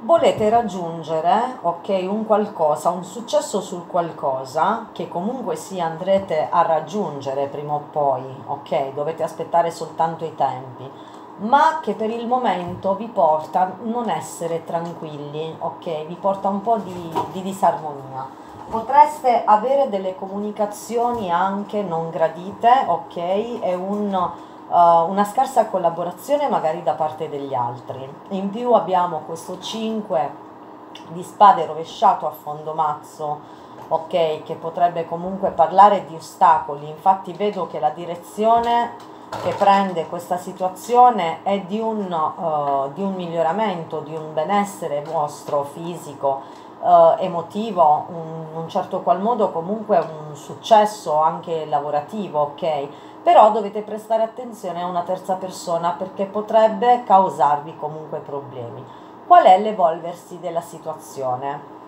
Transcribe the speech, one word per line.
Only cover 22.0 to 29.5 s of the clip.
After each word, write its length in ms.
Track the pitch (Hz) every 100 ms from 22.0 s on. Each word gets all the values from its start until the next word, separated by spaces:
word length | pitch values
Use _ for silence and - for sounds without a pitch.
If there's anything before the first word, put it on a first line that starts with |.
| 165
gradite, 760 | 160 160 160 185 196 226 254 -
ok? 720 | 170 - - 170 196 233 233
È 160 | 185 180
un, 360 | 190 208 208
eh, 640 | 190 175 - - - - 170
una 480 | 170 170 165 196
scarsa 420 | 202 - 262 240 220
collaborazione 840 | 190 170 170 175 - - 294 277
magari 360 | 180 156 170
da 100 | 165
parte 360 | 151 156 - 156
degli 260 | 143 139 131
altri. 520 | 123 123 - 135 135 151 -
In 220 | 196 196
più 220 | 208 247
abbiamo 500 | 220 170 180 175 156 -
questo 340 | 165 -